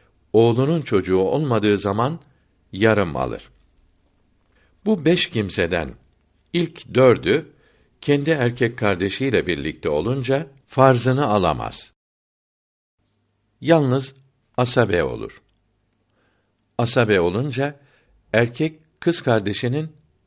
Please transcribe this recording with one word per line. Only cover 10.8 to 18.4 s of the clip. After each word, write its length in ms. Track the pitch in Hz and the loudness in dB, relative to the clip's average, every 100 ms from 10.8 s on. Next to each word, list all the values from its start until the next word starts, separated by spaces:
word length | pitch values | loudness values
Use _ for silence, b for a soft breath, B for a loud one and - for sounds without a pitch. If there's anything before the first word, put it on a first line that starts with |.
| 135 123 117 127 139 | 4 4 2 0 2
alamaz. 680 | 104 87 65 55 - - _ _ _ _ _ _ _ _ _ _ _ _ _ _ _ _ _ | 2 2 -2 -6 -12 -18 _ _ _ _ _ _ _ _ _ _ _ _ _ _ _ _ _
Yalnız 540 | 127 165 135 131 131 - _ _ _ - | 2 4 4 0 -4 -14 _ _ _ -4
asabe 480 | 123 - 110 87 | 0 2 2 2
olur. 380 | 69 57 50 - _ _ _ _ _ _ _ _ _ _ _ _ _ - | -2 -4 -12 -16 _ _ _ _ _ _ _ _ _ _ _ _ _ -6
Asabe 420 | 120 131 113 98 | -2 0 2 4
olunca 600 | 87 98 143 120 143 147 b b b b _ | 2 0 -4 -4 -6 -8 b b b b _
erkek 480 | 110 | 0